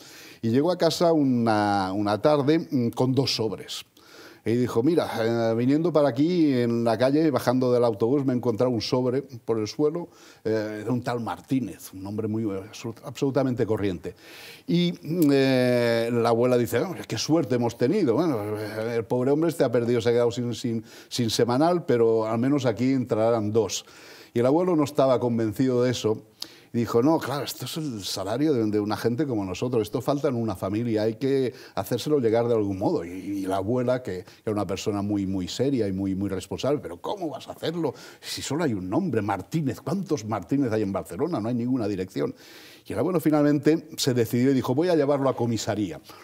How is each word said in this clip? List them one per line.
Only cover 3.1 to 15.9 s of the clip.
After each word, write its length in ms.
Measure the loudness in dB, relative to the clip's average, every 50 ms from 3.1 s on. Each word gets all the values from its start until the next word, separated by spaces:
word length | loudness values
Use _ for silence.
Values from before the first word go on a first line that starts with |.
| 2
dos 240 | 0 0 0 -2
sobres. 480 | -2 -2 -4 -4 -6 -10 -12 -14 -14 -14 -16 _ -20 -20 -20 -20 -20 -20 -20 -20 -8 _
Y 80 | -2 0
dijo, 300 | 2 0 2 0 2 2
"Mira, 680 | 4 2 2 0 0 -2 -2 0 0 2 2 2 2
eh, 40 | 2
viniendo 380 | 2 2 2 2 2 2 2 4
para 160 | 4 4 4
aquí, 460 | 4 2 2 2 4 4 4 4 4
en 280 | 2 2 2 2 2 2
la 140 | 2 2
calle, 340 | 4 4 4 4 4 4 4
bajando 400 | 2 2 2 2 2 2 2 4
del 140 | 4 4 4
autobús, 400 | 2 2 2 0 2 2 2 2
me 80 | 0 0
he 40 |
encontrado 340 | 0 0 -2 0 2 0 0
un 100 | 0 -2
sobre 400 | -2 -2 -2 0 0 0 -2 -2
por 380 | -6 -8 -14 -14 -4 -2 -2 -2
el 80 | -2
suelo, 420 | -4 -2 0 0 0 0 -2 -8 -10 -16 -20 -20 -20 -20 -8 _
eh, 420 | -2 -2 -2 -2 -4 -6 -8 -4
de 60 | -2
un 120 | -2 -2 -2
tal 180 | -4 -4 -4
Martínez, 720 | -4 -6 -8 -10 -6 -2 -2 -2 -2 -4 -8 -14 -16 -18 -16
un 140 | -12 -10
hombre 220 | -8 -6 -6 -4 -4
muy, 160 | -4 -2 -4
eh, 180 | -4 -4 -6 -8
absolut-, 340 | -10 -16 -12 -12 -12 -12 -10 -14
absolutamente 600 | -16 -6 -2 -2 0 0 0 0 0 0 0 0
corriente". 480 | 0 0 0 0 -2 -2 -4 -8 -12 -14 -14 -20 -20 -20 -20 -20 -20 -20 -18 -4
Y, 280 | 0 2 2 2 2 0 -4 -6
mm, 260 | -4 0 2 4 4 6
eh, 760 | 4 4 4 4 4 4 4 4 4 4 2